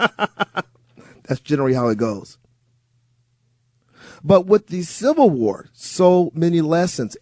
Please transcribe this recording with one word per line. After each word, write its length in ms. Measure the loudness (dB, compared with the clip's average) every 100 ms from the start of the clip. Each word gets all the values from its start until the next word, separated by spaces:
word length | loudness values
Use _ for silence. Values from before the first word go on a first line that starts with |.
| -4 -2 -8 -6 -8 -8 -12 _ _ _ -20 -16
That's 160 | -8 -8
generally 320 | -2 -2 0
how 140 | 0 0
it 100 | 0
goes. 400 | -4 -6 -12 -20 _ _ _ _ _ _ _ _ _ _ _ _ _ _ _ _ -20 -14
But 240 | 0 0 4
with 220 | 0 0
the 140 | -8
Civil 480 | -8 -4 -2 4 2
War, 380 | 2 -2 -4 -10
so 580 | _ -10 2 4 4 2
many 260 | 0 0 2
lessons, 560 | 2 0 0 -4 -8 -6